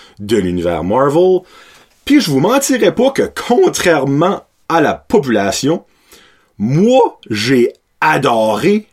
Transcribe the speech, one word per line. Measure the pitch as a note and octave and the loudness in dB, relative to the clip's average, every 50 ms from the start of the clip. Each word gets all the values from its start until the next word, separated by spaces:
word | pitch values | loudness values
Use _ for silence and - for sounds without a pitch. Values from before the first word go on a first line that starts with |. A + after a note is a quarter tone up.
| - - _ - | -20 -20 _ -12
de | G#2 G#2 A#2 | -4 -2 -2
l'univers | G#2+ F#2 F2+ F2 F2+ E2 F2 E2+ D#2 D#2+ | 0 0 -2 -4 -2 -2 -2 -4 -4 -4
Marvel. | F#2 G#2+ B2+ C#3 C#3+ C#3 E3+ F#3 F#3 F#3 F3+ - _ - - - - - - _ _ _ _ - | -2 0 0 0 0 2 2 2 2 0 -2 -4 _ -20 -20 -20 -20 -20 -20 _ _ _ _ -2
Puis | - C#4+ D4 | 0 2 2
je | G3+ E3+ | 2 2
vous | C#3 C3 | 0 0
mentirai | D#3 G3 B3+ C#4 C4+ - C4+ A#3 A3 F3+ - | 0 2 0 0 0 -2 -2 0 0 0 2
pas | - B3 C4+ | 2 0 0
que, | C4+ - G#2+ - - - - | 0 -2 -4 -4 -4 -8 -4
contrairement | - A#3+ F#4 F#4 - D3+ - - F3+ D#3+ C#3+ C3 C#3 C#3 D3 E3 F#3+ F#3+ - - _ _ _ _ - | -2 2 2 2 2 0 0 0 0 0 0 0 -2 0 0 0 0 -2 -4 -8 _ _ _ _ -4
à | D#3+ E3+ | -2 0
la | D3 A2+ F2+ | 0 0 -2
population, | - _ - - G3 D3 B2+ A2 G2+ G2 G2 F#2+ - - C#3 E3 G#3 - _ _ _ _ _ - - - _ _ _ _ _ _ | -6 _ 0 0 0 0 2 -2 0 0 -2 -4 -2 -2 -2 -2 -4 -6 _ _ _ _ _ -20 -20 -20 _ _ _ _ _ _
moi, | - G2+ A#2 C#3 D#3+ G3+ A#3 B3+ C4 A4+ E4+ - _ - - | -6 -4 -2 0 2 2 4 4 2 2 0 -2 _ -10 -8
j'ai | A2+ G#2 G#2+ B2 C3+ B2 A#2 - - _ _ _ _ - | -6 -4 -2 0 2 2 2 0 -2 _ _ _ _ -2
adoré | D3+ D#3 D#3 D3 C#3 C3 A#2+ A2+ A2 A2 G#2+ G#2+ C3 F#3+ G#3 G#3+ G#3 _ | 0 0 0 0 0 0 0 0 0 -2 -2 0 0 0 0 0 -2 _